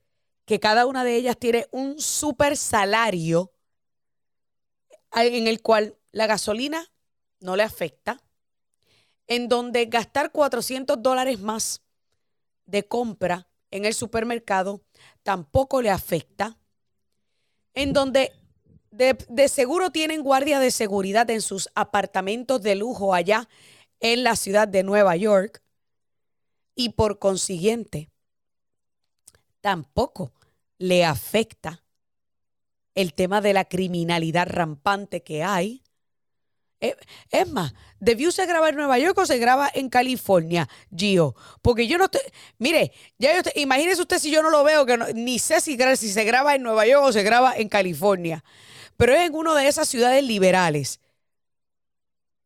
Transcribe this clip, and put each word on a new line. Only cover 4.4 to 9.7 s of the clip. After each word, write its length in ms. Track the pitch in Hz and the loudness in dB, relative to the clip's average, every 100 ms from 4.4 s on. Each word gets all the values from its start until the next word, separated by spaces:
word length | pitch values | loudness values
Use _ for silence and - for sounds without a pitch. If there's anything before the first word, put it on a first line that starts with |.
| _ _ _ _ _ _ _ - | _ _ _ _ _ _ _ 0
en 320 | 240 247 226 | 2 2 -2
el 140 | 226 | -2
cual 340 | - 220 214 - _ | 2 2 2 -6 _
la 140 | 196 220 | -4 -2
gasolina 680 | 208 - 214 277 320 330 _ _ _ _ _ | -2 -2 -4 -4 -6 -10 _ _ _ _ _
no 160 | 180 190 | -6 -2
le 80 | |
afecta, 560 | 214 - 175 _ - 247 _ _ _ _ _ _ _ _ _ _ - | -2 -2 -10 _ -10 -10 _ _ _ _ _ _ _ _ _ _ -6
en 200 | 240 240 | -4 -2
donde 380 | 240 240 | -2 -2